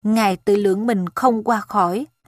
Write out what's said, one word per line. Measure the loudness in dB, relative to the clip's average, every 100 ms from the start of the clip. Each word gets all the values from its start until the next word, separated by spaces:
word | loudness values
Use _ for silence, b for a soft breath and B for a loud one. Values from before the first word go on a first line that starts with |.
Ngài | 0 2 0 0
tự | 0 2
lượng | 2 0 0
mình | -2 -4
không | 0 0 0
qua | -2 -4
khỏi, | -2 -2 0 -2 -8 _